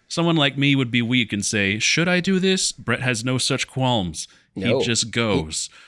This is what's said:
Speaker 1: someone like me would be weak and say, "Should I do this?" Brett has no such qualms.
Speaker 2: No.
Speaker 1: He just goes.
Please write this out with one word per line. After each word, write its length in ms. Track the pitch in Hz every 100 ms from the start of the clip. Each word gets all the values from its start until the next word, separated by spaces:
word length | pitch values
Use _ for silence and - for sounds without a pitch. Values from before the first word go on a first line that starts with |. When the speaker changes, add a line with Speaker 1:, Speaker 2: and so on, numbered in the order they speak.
| -
Speaker 1:
someone 300 | - 170 165
like 200 | 139 135
me 180 | 139 135
would 140 | 123
be 100 | 120
weak 320 | 117 127 110
and 100 | 104
say, 340 | 98 110 98 104
"Should 280 | - - 170
I 140 | 180
do 180 | 175 190
this?" 320 | 190 185 -
Brett 300 | - 113 120
has 240 | 127 117 123
no 120 | 127
such 300 | - 135 -
qualms. 640 | - 131 120 90 78 - _ _ -
Speaker 2:
No. 240 | 120 135
Speaker 1:
He 60 | 117
just 260 | 113 117
goes. 580 | 117 117 92 78 78 - -